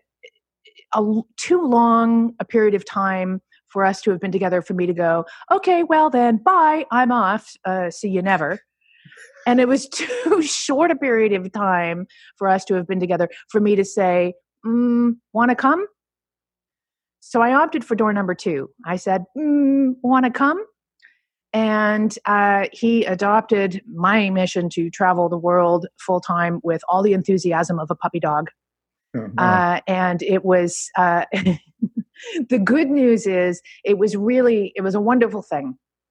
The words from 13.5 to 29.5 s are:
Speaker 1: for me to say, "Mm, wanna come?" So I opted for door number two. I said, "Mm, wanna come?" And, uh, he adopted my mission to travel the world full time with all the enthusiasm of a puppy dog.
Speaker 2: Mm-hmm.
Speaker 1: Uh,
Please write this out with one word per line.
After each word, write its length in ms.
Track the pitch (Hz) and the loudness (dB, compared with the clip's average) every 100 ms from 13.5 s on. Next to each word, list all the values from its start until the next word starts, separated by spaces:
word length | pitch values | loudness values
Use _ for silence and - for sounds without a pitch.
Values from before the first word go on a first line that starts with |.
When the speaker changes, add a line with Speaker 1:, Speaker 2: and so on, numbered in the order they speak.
Speaker 1:
for 100 | 220 | 0
me 160 | 208 202 | 2 2
to 80 | |
say, 480 | 196 - 185 180 180 180 _ _ 220 | 0 0 2 2 0 -4 _ _ -4
"Mm, 520 | 233 240 240 240 233 _ | 0 2 2 0 -2 _
wanna 200 | 214 240 | 0 0
come?" 320 | 247 262 330 403 _ _ _ _ _ _ _ _ _ _ _ _ _ | 2 0 0 -4 _ _ _ _ _ _ _ _ _ _ _ _ _
So 220 | - 240 | -4 2
I 100 | 233 | 4
opted 320 | 269 320 320 | 4 2 -2
for 100 | - | -4
door 200 | 214 220 | -2 0
number 200 | 202 190 | 0 -2
two. 360 | 175 196 147 135 _ - | -4 -4 -4 -6 _ -8
I 100 | 185 | -6
said, 300 | - 190 185 262 | -2 -2 -4 -6
"Mm, 600 | 302 294 277 277 269 254 | 0 2 2 2 0 0
wanna 280 | 247 262 254 | 0 2 2
come?" 340 | 247 277 349 440 _ _ _ _ _ _ _ _ | 0 0 -2 -8 _ _ _ _ _ _ _ _
And, 640 | 220 220 214 214 214 214 - | -4 0 0 0 0 -2 -4
uh, 440 | - 208 202 196 196 | -2 2 4 2 0
he 320 | - 233 233 | -2 0 2
adopted 800 | 208 185 202 214 220 202 196 185 - | 0 -2 2 0 2 0 0 -4 -10
my 440 | 165 180 220 202 | -2 0 2 0
mission 400 | 185 185 190 175 | 0 -2 -2 -4
to 180 | 165 170 | -4 -6
travel 400 | - 185 180 175 | 0 0 2 0
the 80 | 170 | -2
world 500 | 170 175 175 175 180 _ | 0 2 2 2 -2 _
full 200 | - 185 | -4 -4
time 380 | - 175 170 170 | -2 -2 -2 -2
with 200 | 170 160 - | -4 -4 0
all 140 | 190 | 0
the 100 | 202 | 2
enthusiasm 680 | 190 180 190 175 165 165 170 | 0 2 0 0 -2 -2 -4
of 120 | 151 | -4
a 40 | |
puppy 240 | - 170 170 | -6 -6 -4
dog. 280 | 160 151 160 _ _ _ _ _ _ | -2 -2 -4 _ _ _ _ _ _
Speaker 2:
Mm-hmm. 200 | 123 110 117 | -12 -8 -2
Speaker 1:
Uh, 440 | 185 | 2